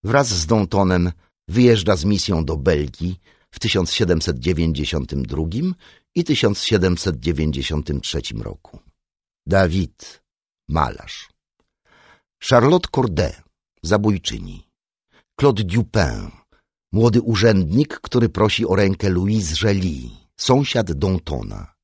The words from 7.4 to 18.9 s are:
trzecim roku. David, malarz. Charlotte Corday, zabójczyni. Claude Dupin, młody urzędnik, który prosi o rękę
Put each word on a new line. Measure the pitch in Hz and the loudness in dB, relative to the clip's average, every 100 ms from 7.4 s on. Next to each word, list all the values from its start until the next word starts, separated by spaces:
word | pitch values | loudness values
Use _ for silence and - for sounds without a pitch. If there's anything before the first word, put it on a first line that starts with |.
| 78 65 67 78 69 69 | -2 -2 -4 -4 -4 -6
trzecim | - 73 - 55 | -4 -8 -8 -10
roku. | - - - - _ _ _ _ _ _ - | -10 -14 -18 -20 _ _ _ _ _ _ 0
David, | 98 92 92 85 _ - - _ _ _ _ - | 2 2 2 -4 _ -20 -20 _ _ _ _ -4
malarz. | 76 71 - - - - _ _ _ _ _ _ _ _ _ _ _ - | -2 -2 -4 -16 -18 -18 _ _ _ _ _ _ _ _ _ _ _ 4
Charlotte | 123 123 180 - - | 6 6 4 2 -2
Corday, | 120 78 80 - _ _ _ _ | -2 0 -2 -4 _ _ _ _
zabójczyni. | 78 104 104 98 - - - - - _ _ _ _ _ _ - | -2 0 2 -2 -4 -10 -12 -16 -20 _ _ _ _ _ _ 0
Claude | 143 107 | 0 2
Dupin, | 95 107 110 110 76 55 50 - _ _ _ _ _ | 0 -2 0 0 0 -2 -10 -16 _ _ _ _ _
młody | 98 117 113 | 2 4 4
urzędnik, | 117 104 113 101 82 107 147 - | 2 2 4 4 2 0 0 -4
który | - 127 117 | -4 0 0
prosi | - 107 - 80 | 2 0 0 0
o | 95 | 2
rękę | 98 | 2